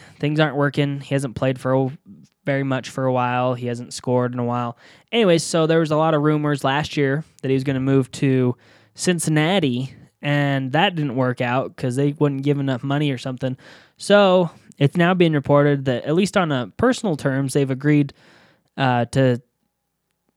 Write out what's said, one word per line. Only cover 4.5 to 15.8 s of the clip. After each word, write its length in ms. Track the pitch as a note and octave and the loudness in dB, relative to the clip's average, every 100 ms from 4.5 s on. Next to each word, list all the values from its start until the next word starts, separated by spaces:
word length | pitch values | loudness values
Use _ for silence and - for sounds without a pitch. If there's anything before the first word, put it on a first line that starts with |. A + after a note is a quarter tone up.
| A#2+ A#2+ - - - - | -4 -6 -10 -20 -20 -4
Anyways, 320 | A#3 G3+ E3 | 0 2 2
so 240 | - F3 D#3+ | 2 0 2
there 140 | E3 | 2
was 100 | D#3 | 2
a 60 | D3+ | 2
lot 180 | D#3+ | 2
of 80 | D3+ | 2
rumors 400 | D3+ D3+ D3 C#3 | 2 2 0 -2
last 340 | C3+ C#3 D#3 D3+ | -2 -2 -2 -2
year 280 | C3+ C#3+ - _ | 0 -2 -6 _
that 60 | C3 | -2
he 60 | |
was 100 | C3+ | -2
gonna 160 | C3+ C3 | -2 -2
move 300 | C3+ C3+ C3 | 2 2 0
to 440 | - C#3 C3 B2+ - _ _ _ | -2 0 2 0 -2 _ _ _
Cincinnati, 1000 | - F#3 F3 D#3 D3+ D#3 G3 D3 B2 C3+ - - _ | -6 -2 -2 0 0 2 0 0 -2 -6 -12 -20 _
and 500 | D3 C#3+ C#3+ C3+ C3 | -2 0 0 -2 -2
that 220 | D3 G3 | 0 0
didn't 200 | E3+ D3 | 0 -4
work 260 | A#2+ B2+ B2 | -2 -2 -2
out 360 | B2 B2+ F2+ - | -2 -2 -4 -6
'cause 180 | C3 B2 | -4 0
they 160 | C#3+ C#3+ | -2 0
wouldn't 240 | D3 C3+ | -2 0
give 160 | C#3 C#3+ | -2 -2
enough 240 | C#3 C3 | -2 -4
money 280 | C#3 C#3+ D3+ | -4 -2 -2
or 80 | B2 | -4
something. 380 | C3+ B2+ C3 C3 - - _ - | -8 -6 -6 -8 -14 -20 _ -8
So 540 | - G3+ G3 F#3 E3+ - - - | 2 4 6 4 2 -4 -12 0
it's 180 | C#3+ F3+ | 0 2
now 180 | E3+ | 2
being 200 | F#3 E3+ | 4 2
reported 500 | D3 - C#3+ D3 C#3+ | 2 2 4 4 0